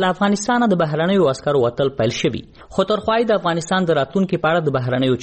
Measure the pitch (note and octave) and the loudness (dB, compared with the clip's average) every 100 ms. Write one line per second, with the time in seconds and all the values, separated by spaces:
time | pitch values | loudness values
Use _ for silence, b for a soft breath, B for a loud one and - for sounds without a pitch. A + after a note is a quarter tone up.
0 | F#3 F3+ G3+ G3+ - A#3+ A#3+ F3+ D#3+ D3 | -2 0 0 0 0 0 2 2 0 0
1 | E3+ G3 D#3 C3 - C#3+ A#2 - C#3 C3+ | 0 2 2 0 0 2 2 0 -2 0
2 | A2+ - D#3 A2+ - B B - F#3+ G#3+ | -2 0 -2 -4 -10 B B -4 -2 0
3 | G3+ A3+ A#3+ G3+ E3+ E3 D#3+ F#3+ F3 D3+ | 0 0 2 0 0 -2 -2 -2 0 0
4 | C3+ G3 F#3 D#3+ D#3 E3+ D#3 C3 B2 B2+ | 0 -2 -2 0 0 0 0 -2 0 0
5 | C3 B2 | 2 0